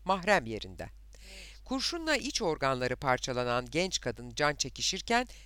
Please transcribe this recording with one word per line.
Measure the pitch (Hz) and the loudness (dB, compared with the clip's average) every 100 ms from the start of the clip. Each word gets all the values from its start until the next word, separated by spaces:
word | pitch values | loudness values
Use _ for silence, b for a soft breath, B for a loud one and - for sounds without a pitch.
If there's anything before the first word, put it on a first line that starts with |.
| 180 | -2
mahrem | 190 180 190 113 | 0 6 4 4
yerinden. | 107 95 92 - - - B B B B B - | -6 -6 -10 -10 -12 -20 B B B B B -4
Kurşunla | 262 - 339 320 277 | 0 0 -2 2 2
iç | 262 - | 2 0
organları | 196 151 139 127 123 123 | 0 2 2 2 0 0
parçalanan | 139 127 - 123 123 120 123 | 2 2 2 -2 0 0 0
genç | 143 185 - | 0 0 0
kadın | 127 117 123 113 | -4 -6 -8 0
can | 147 139 | 2 2
çekişirken | 131 - - 190 - 233 254 B | -4 -2 -2 -2 2 2 2 B